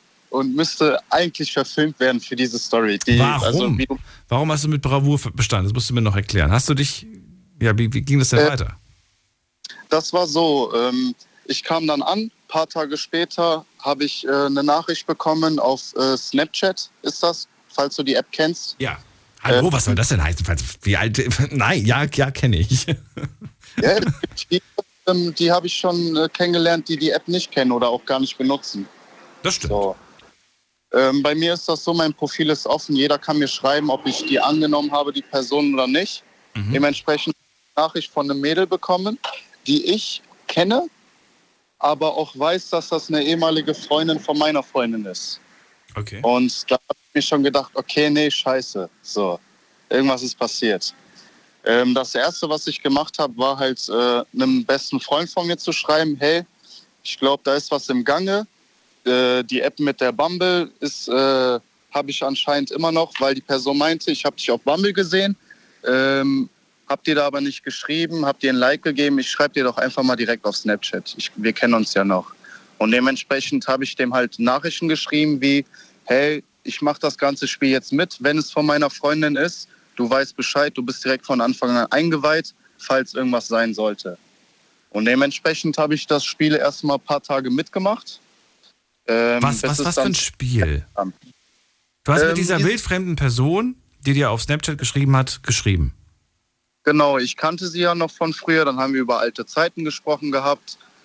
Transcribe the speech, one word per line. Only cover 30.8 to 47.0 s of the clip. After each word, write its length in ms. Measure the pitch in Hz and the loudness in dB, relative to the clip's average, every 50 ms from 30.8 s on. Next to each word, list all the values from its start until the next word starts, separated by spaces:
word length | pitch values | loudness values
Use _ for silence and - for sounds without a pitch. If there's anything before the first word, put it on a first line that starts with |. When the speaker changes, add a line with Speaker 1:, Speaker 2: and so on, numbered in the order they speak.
| _ _ - | _ _ 2
Speaker 1:
Ähm, 300 | 123 131 135 135 143 139 | 4 4 4 4 2 2
bei 120 | 147 151 | 2 2
mir 200 | 156 165 170 175 | 2 0 0 -2
ist 120 | 170 - - | -2 -2 -4
das 120 | 165 151 - | -4 -2 -2
so, 120 | - 170 | -2 0
mein 180 | 170 165 156 151 | 2 2 0 0
Profil 380 | - - 143 - - 165 151 | -2 -4 -6 -2 -2 0 0
ist 160 | 156 135 - | 0 0 0
offen. 280 | - 139 156 - - 151 | 0 -2 -2 0 0 0
Jeder 240 | 135 135 147 147 139 | 2 2 2 0 0
kann 200 | - - 151 151 | 0 -2 0 0
mir 100 | 147 131 | 0 0
schreiben, 400 | - - - 135 143 147 151 151 | -2 -2 0 0 2 2 2 0
ob 180 | 131 135 - | -2 0 -2
ich 200 | 131 123 - 160 | -2 -4 -2 -2
die 120 | 151 139 127 | 0 0 2
angenommen 540 | 120 135 151 156 156 151 151 147 147 147 143 | 2 2 2 2 2 2 2 0 0 0 0
habe, 180 | 147 147 143 | 0 0 -2
die 120 | 139 139 135 | -4 -6 -8
Person 500 | - - 139 131 120 139 147 147 143 139 | -4 -4 -4 -2 0 0 2 2 2 2
oder 140 | 131 127 | 2 2
nicht. 360 | 127 131 156 190 214 - - - _ _ _ _ _ _ | 2 2 0 0 -2 -6 -12 -16 _ _ _ _ _ _
Speaker 2:
Mhm. 160 | 117 101 101 127 | -8 -4 -2 0
Speaker 1:
Dementsprechend 600 | 139 143 147 143 - - - 151 147 - - 156 - _ _ _ _ _ _ _ | 2 2 0 0 -2 -2 -2 -2 0 -2 -4 -6 -8 _ _ _ _ _ _ _
eine 120 | - 156 | 0 0
Nachricht 260 | 160 - 170 156 - - | 0 -2 -4 -8 -4 -4
von 180 | 151 143 139 | -4 -2 -2
einem 120 | 139 139 139 | -2 -2 -2
Mädel 240 | 147 160 170 190 | 0 0 0 0
bekommen, 520 | 185 190 180 - - 185 180 190 208 220 - - - - - - - - _ _ | 0 0 -4 0 0 0 0 0 -2 -6 -6 -8 -12 -12 -14 -16 -20 -20 _ _
die 160 | - 143 151 - | 0 0 2 2
ich 340 | 151 190 220 - - - - - _ - _ _ - | 2 0 0 -2 -6 -10 -10 -12 _ -20 _ _ -4
kenne, 380 | - 160 175 196 220 262 349 320 - _ _ _ _ _ _ _ _ _ _ _ _ _ _ _ _ _ | 0 0 2 2 2 0 0 -2 -8 _ _ _ _ _ _ _ _ _ _ _ _ _ _ _ _ _
aber 360 | - 143 151 139 156 156 - | 0 0 0 0 0 -2 -2
auch 240 | - 156 - - 131 | -2 -4 -6 -4 -2
weiß, 300 | 147 156 175 185 - - | -2 0 0 -2 -4 -4
dass 220 | - 165 160 - | -4 -4 -4 -2
das 180 | 170 160 156 - | -4 -6 -4 -2
eine 160 | 160 151 143 | -2 -2 0
ehemalige 480 | 147 165 165 165 160 160 156 147 151 151 | 0 0 0 2 2 0 0 0 -2 -4
Freundin 460 | - - - 151 151 160 160 160 151 | -6 -4 -2 0 0 0 0 -2 -2
von 160 | - - 151 | -2 -4 0
meiner 260 | 147 151 156 151 143 135 | 0 2 2 2 0 -2
Freundin 440 | - - 139 123 117 113 113 104 | -2 -2 -2 -2 0 -2 -4 -6
ist. 340 | 95 90 - - - - - _ _ _ _ _ _ _ _ _ - - | -8 -10 -10 -10 -12 -12 -14 _ _ _ _ _ _ _ _ _ -14 -12
Speaker 2:
Okay. 260 | 107 104 107 110 101 117 | -10 -10 -10 -10 -4 -2
Speaker 1:
Und 480 | 117 123 123 127 123 - - - - | 0 2 2 2 0 -2 -6 -2 -2
da 60 | 131 | -2
hab 200 | 127 - - - - | -2 -2 -6 -10 -10